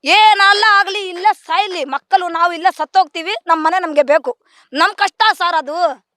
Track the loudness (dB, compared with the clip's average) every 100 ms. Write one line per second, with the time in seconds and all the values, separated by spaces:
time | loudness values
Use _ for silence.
0 | 2 4 4 4 4 4 2 2 0 -6
1 | -8 -4 -2 -2 -4 -4 -2 -6 -6 -8
2 | _ 0 0 -2 -2 0 -4 -4 -2 0
3 | 0 -4 -8 -8 -2 0 0 -2 -2 -2
4 | 2 0 0 -10 _ _ _ -2 -2 0
5 | -4 _ 0 0 -2 -2 -4 -2 -4 -4
6 | _